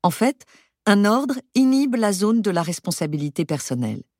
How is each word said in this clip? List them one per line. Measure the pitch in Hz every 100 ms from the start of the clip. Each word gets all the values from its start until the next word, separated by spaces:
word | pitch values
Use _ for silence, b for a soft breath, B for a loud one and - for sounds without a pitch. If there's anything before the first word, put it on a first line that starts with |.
En | 180
fait, | 165 233 285 _ b b _ -
un | 202
ordre | 202 233 277 262 - -
inhibe | 262 269 277 240
la | 214
zone | 185 208 226
de | 208
la | 170
responsabilité | 165 175 - - 156 147 147 139
personnelle. | 160 143 - 123 117 107 - _